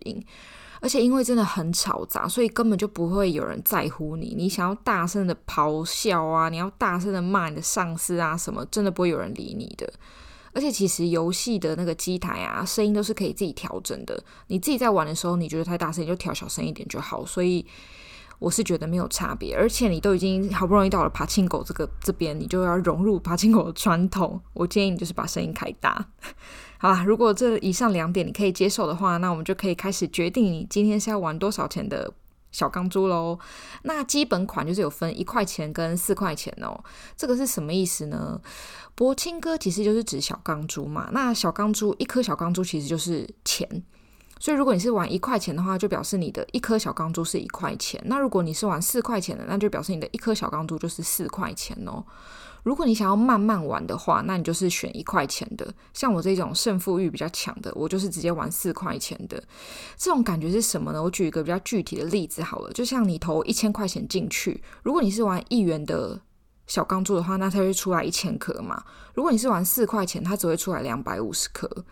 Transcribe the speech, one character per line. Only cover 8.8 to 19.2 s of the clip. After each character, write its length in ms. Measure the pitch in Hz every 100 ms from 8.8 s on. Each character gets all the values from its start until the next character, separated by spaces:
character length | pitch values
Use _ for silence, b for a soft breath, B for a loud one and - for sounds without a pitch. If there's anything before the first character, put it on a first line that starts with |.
| 196
的 60 |
不 100 | 180
会 80 | 175
有 80 | 151
人 160 | 87
理 220 | - - 214
你 160 | - -
的。 160 | - - B B B B B
而 80 | -
且 100 | 285
其 160 | 214 190
实 200 | - 170
游 220 | 170 165
戏 300 | 185 247 208
的 160 | 165 160
那 80 |
个 100 | 175
机 240 | 160 180 185
台 220 | 180 -
啊， 200 | - -
声 220 | 180 - 208
音 80 |
都 100 | 208
是 100 | 208
可 120 | 220 185
以 80 |
自 100 | -
己 80 | 180
调 260 | - - 92
整 240 | - - 60
的。 180 | - B B -
你 100 | 185
自 140 | 269
己 60 | 247
在 120 | 240
玩 160 | 190 151
的 80 |
时 140 | 165 175
候， 80 | 175
你 140 | 156
觉 80 | 160
得 80 | 170
太 120 | 170
大 140 | 160
声， 100 | 160
你 60 | 160
就 80 | 185
调 180 | -
小 140 | - -
声 160 | 175
一 80 | 160
点 160 | - -
就 100 | -
好。 280 | 143 - -
所 180 | 180
以 220 | 180 175 - B B B B B B B
我 100 | 170
是 140 | 214
觉 140 | 202 165
得 100 | 160
没 80 | 175
有 100 | -
差 260 | -